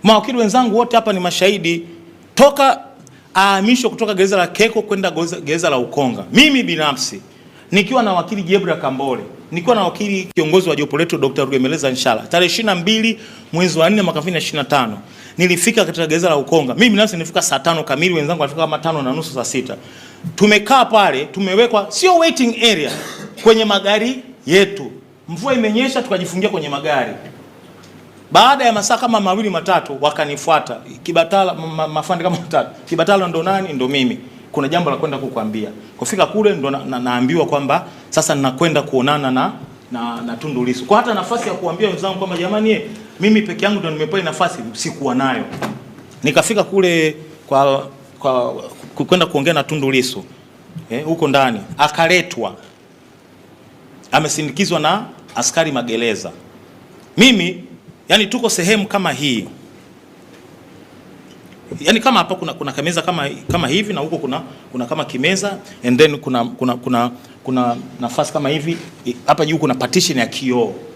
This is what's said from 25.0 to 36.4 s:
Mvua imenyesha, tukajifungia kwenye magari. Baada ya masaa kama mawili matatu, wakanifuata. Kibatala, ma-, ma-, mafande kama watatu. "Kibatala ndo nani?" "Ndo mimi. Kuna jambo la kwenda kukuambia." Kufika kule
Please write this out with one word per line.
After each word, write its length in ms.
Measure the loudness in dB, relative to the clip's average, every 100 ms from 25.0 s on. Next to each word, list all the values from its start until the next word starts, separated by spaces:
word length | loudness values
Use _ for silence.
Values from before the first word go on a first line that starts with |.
| -20 -20 -14
Mvua 240 | -8 -2
imenyesha, 480 | 0 2 2 0 0
tukajifungia 480 | -2 -2 -2 -2 -2
kwenye 200 | -2 -4
magari. 420 | -6 -2 0 -2 -6 -16 -20 -20 -20 -20 -20 -20 -20 -20 -20 2
Baada 340 | 6 6 6 4
ya 80 |
masaa 240 | 2 0 0
kama 220 | 2 2
mawili 300 | 2 0 0
matatu, 480 | -2 0 0 0 -2
wakanifuata. 760 | -2 0 -4 -4 2 2 2 -12 -14 -14
Kibatala, 500 | -2 0 2 2 2
ma-, 140 | -2 -8
ma-, 200 | -6 -4
mafande 360 | -4 -2 -2
kama 120 | 0 -2
watatu. 320 | -2 -2 -2 -8 -6
"Kibatala 380 | -2 2 2 2
ndo 160 | -2
nani?" 300 | 0 -2 -2
"Ndo 140 | -2 -2
mimi. 320 | 2 0 -2 -10 -20 -8
Kuna 160 | -4 -2
jambo 220 | 0 0
la 60 | -2
kwenda 200 | -4 -4
kukuambia." 520 | -6 -6 -6 -6 -8 -10 -20 -10
Kufika 280 | -6 0 0
kule 280 | 2